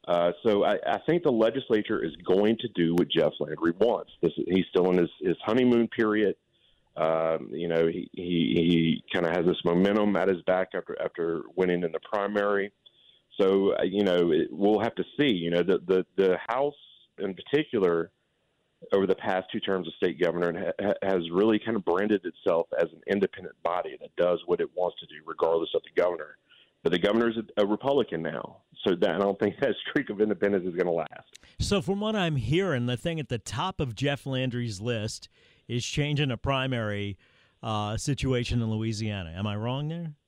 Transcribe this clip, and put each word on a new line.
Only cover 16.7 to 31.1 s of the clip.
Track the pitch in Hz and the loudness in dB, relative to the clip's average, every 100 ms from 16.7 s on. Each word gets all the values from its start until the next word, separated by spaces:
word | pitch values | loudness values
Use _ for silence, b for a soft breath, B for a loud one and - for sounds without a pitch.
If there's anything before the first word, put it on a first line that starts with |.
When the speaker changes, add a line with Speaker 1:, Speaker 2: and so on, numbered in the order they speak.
| - - _ _ - | -6 -20 _ _ -10
Speaker 1:
in | 98 | -8
particular | 87 - 143 151 113 92 85 82 _ _ _ _ _ _ _ - | -8 -2 -2 0 2 2 2 -2 _ _ _ _ _ _ _ -2
over | 98 95 | 0 2
the | |
past | 92 107 95 - | 0 0 -2 -2
two | 113 | -8
terms | - 95 82 | -4 -4 -4
of | |
state | - 90 73 | -2 -2 0
governor | 87 87 87 85 87 - | 0 2 -2 -2 -4 -2
ha-, | 101 | -2
ha-, | - 95 | 0 0
has | 95 82 | -2 0
really | 85 110 110 | 2 2 2
kind | 113 113 | 0 -4
of | |
branded | 90 87 107 104 90 | 0 0 2 0 -2
itself | - - 85 82 - | -4 0 0 0 -2
as | 82 | -2
an | 80 - | -4 -4
independent | 101 95 - 90 - | 0 0 -4 -16 -8
body | 87 87 82 65 | -4 -4 -4 -10
that | 76 - | -14 0
does | 90 87 85 | 0 0 0
what | 87 | -2
it | 82 90 | -2 -2
wants | 90 - | -4 -4
to | 82 | -20
do | 78 | -18
regardless | 78 82 82 82 82 | -14 -2 2 2 0
of | 82 | -4
the | - - | -4 0
governor. | 87 85 76 76 b b b _ | 0 -2 -10 -18 b b b _
But | 85 | 0
the | 82 | 2
governor | 98 110 117 | 2 4 2
is | 113 107 - | 0 -6 -2
a, | |
a | 101 | 0
Republican | 104 135 139 113 127 | 0 2 2 0 -2
now, | 80 62 - - _ - | -4 -6 -10 -16 _ -6
so | - 87 | -2 2
that, | 98 | 2
I | 82 | 2
don't | 98 98 | 0 2
think | 104 - | -2 0
<laughs> | |
that | 135 104 - | -2 -2 -4
streak | 151 135 | -4 -4
of | 101 | 0
independence | 107 98 101 101 90 | 0 2 0 0 -2
is | |
gonna | 87 90 | -2 0
last. | 85 76 | 0 -4